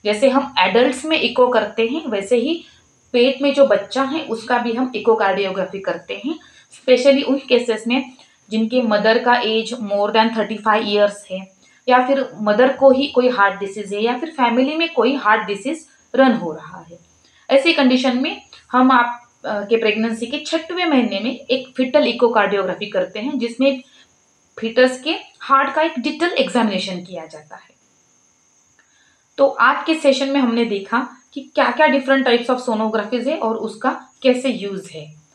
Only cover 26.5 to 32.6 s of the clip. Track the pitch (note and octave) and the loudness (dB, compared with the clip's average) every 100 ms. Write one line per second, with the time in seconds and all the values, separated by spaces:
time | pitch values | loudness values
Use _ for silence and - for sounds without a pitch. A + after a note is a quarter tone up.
26.5 | B3 A3 F#3 F#3 F3+ F3 F3 D#3+ D#3 D3+ | 0 -2 -2 -6 -10 -12 -16 -16 -20 -20
27.5 | - _ _ _ _ _ _ _ _ _ | -20 _ _ _ _ _ _ _ _ _
28.5 | _ _ _ _ _ _ _ _ - C#4 | _ _ _ _ _ _ _ _ 0 0
29.5 | - A#3+ C#4+ - D#4 C#4+ B3+ C4+ C#4 A#3+ | 4 2 2 -2 2 2 2 0 0 0
30.5 | A3+ A3 G3+ - A#3 C4 - _ C#4+ - | 0 -2 -4 -4 -4 -4 -14 _ -16 -6
31.5 | - E4 - D4+ C4+ B3+ C4+ C4 A#3 B3 | -2 -2 2 2 2 2 2 4 2 0
32.5 | B3 | -2